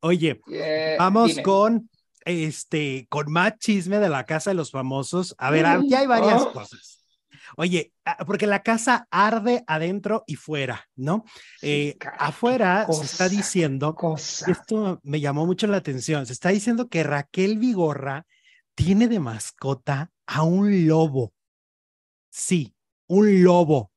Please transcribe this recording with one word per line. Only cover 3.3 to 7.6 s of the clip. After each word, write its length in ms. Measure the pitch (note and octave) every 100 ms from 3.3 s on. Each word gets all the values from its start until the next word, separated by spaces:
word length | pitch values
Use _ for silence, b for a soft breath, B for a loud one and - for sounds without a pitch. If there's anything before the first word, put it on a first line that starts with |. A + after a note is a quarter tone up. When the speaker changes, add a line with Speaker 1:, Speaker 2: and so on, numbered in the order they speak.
Speaker 1:
más 260 | D#3+ F#3+ A3
chisme 420 | - G3+ F3 G3+
de 100 | G3+
la 160 | C#3 B2+
Casa 240 | D#3 G3+
de 60 | F#3+
los 140 | D3
Famosos. 640 | C3 C3 C3+ C3+ F3 F3+ -
A 120 | C3
ver, 160 | D#3 E3
Speaker 2:
Mm. 140 | E3+
Speaker 1:
aquí 140 | C#4 B3+
hay 120 | C4+
varias 340 | A#3 G#3 A3
Speaker 2:
Oh. 100 | -
Speaker 1:
cosas. 480 | B2+ G#2 - - - _ _ _ B B
Oye, 380 | B